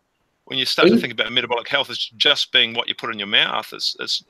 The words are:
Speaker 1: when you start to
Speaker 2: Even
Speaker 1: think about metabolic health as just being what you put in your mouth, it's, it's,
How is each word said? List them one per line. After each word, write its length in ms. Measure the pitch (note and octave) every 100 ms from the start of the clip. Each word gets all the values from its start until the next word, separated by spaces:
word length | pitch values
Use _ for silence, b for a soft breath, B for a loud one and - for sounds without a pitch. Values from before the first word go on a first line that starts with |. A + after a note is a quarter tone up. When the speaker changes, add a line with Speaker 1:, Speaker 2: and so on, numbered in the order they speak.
| _ _ _ _ -
Speaker 1:
when 120 | C3
you 60 |
start 220 | B2 - E3+
to 80 |
Speaker 2:
Even 60 | A3+
Speaker 1:
think 120 | C#3+
about 200 | A2+ A2
metabolic 360 | B2 A#2 A#2+ A2+
health 220 | C#3 B2
as 80 | A#2
just 540 | - A2 D3 C#3 -
being 200 | C3 A#2
what 160 | A#2 A#2+
you 60 |
put 180 | - B2
in 60 | A2
your 80 | G2+
mouth, 400 | A#2 D#3+ - -
it's, 240 | - - -
it's, 240 | - - -